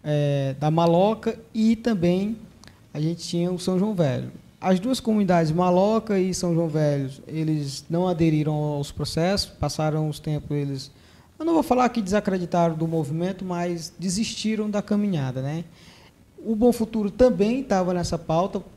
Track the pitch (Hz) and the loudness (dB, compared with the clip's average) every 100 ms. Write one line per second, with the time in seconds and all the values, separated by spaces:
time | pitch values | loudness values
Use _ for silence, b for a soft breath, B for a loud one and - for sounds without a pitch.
0 | 156 147 147 143 135 135 151 156 170 170 | -2 0 2 0 -2 -2 0 2 4 4
1 | 196 214 226 220 - 226 220 226 240 208 | 4 0 -4 -6 -8 0 2 2 0 2
2 | 175 180 202 226 - - B B B 147 | 2 2 -2 -6 -12 -20 B B B -4
3 | 156 170 - 170 175 180 175 185 208 196 | -2 -2 -4 -2 -2 -2 0 0 0 2
4 | 151 123 127 - - _ 185 190 220 262 | 0 0 -6 -12 -20 _ 0 2 2 -2
5 | 226 214 196 180 160 160 180 180 202 220 | 0 0 4 4 4 2 4 4 4 2
6 | 220 196 185 175 175 165 165 156 151 143 | 0 0 0 0 0 0 0 2 2 0
7 | 135 135 - 156 156 156 143 131 - 165 | -4 -8 -10 -4 -2 -2 -4 -8 -4 -2
8 | 185 170 165 156 151 151 151 147 143 - | 0 2 2 2 0 -2 -2 -4 -6 -6
9 | 147 - 175 196 - - 147 - 156 156 | -6 -2 0 0 -4 -4 -4 -2 -2 0
10 | 156 147 - 147 - 147 143 135 135 b | -2 -4 -4 -6 -4 -4 -2 -6 -10 b
11 | b b b _ 320 320 - 247 247 233 | b b b _ 0 0 2 4 4 2
12 | 185 208 202 185 175 175 170 160 165 165 | 0 0 0 -2 0 2 2 2 -2 -2
13 | 139 160 180 190 190 175 175 170 156 - | -2 -2 -4 -4 -6 -4 -4 -4 -8 -8
14 | 180 185 233 - 214 220 214 208 202 208 | -4 -2 -4 -4 -2 -2 -2 -4 0 0
15 | 208 170 131 127 131 160 165 B B B | 0 0 -2 -4 -4 -6 -8 B B B
16 | B _ - - - 220 247 233 220 226 | B _ -20 -14 -4 2 4 4 -2 -2
17 | 208 - 254 180 202 254 269 196 180 180 | -4 4 4 6 2 0 0 0 2 0
18 | 170 160 - 160 190 196 - | -2 -4 0 0 0 -4 -10